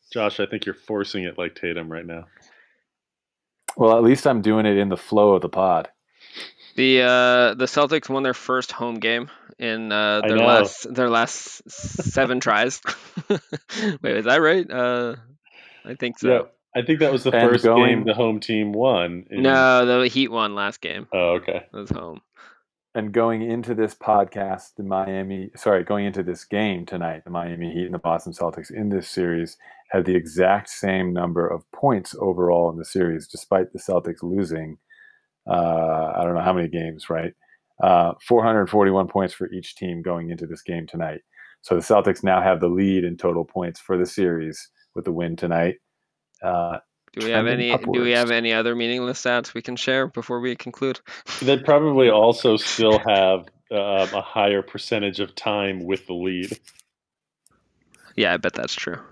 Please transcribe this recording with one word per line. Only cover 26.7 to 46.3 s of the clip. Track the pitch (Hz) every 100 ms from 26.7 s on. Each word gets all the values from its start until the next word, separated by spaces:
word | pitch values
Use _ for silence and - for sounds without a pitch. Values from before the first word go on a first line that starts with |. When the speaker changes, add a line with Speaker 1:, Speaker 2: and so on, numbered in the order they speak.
| 92 87
Speaker 2:
tonight, | 90 85 80
the | -
Miami | 87 85 85 85
Heat | 82
and | 87
the | 87
Boston | 85 82 -
Celtics | 82 85 82 78
in | - 104
this | 98 85
series | - 90 85 85 - - - _
had | 98
the | 90 90
exact | 80 78 92 101 -
same | - 101 95 92
number | 87 87 85 85
of | 85 _
points | - 139 110 90 -
overall | 98 90 87 87 85
in | 82
the |
series, | 80 95 87 82 -
despite | - - 98 90
the | 90
Celtics | - 90 87 85
losing, | 87 95 92 82 80 78 _ - - _ _ _ -
uh, | 87 85 82 82 80 80 90
I |
don't | 87
know | 85
how | 90
many | 92 85
games, | 85 82 78 -
right? | 82 82 - _ _ _ _
Uh, | 92 87 85 - -
four | 120
hundred | 113 110 98
forty-one | 107 98 95 92
points | 101 92
for | - 92
each | 92 87 -
team | 95 85
going | 85 87 85
into | 85 82
this | 80
game | - 87 80
tonight. | 85 82 78 _ _ - _
So | - 90
the |
Celtics | 82 107 98 92
now | 95 92
have | 92 90
the | 87
lead | 90 98 95
in | 87 85
total | 90 85
points | 82 - 87 85
for | - 95
the | 90
series | - 95 85 80 78 - _ _ -
with |
the | 90
win | 85 85 85
tonight. | 87 85 85 87 _ _ _ _ _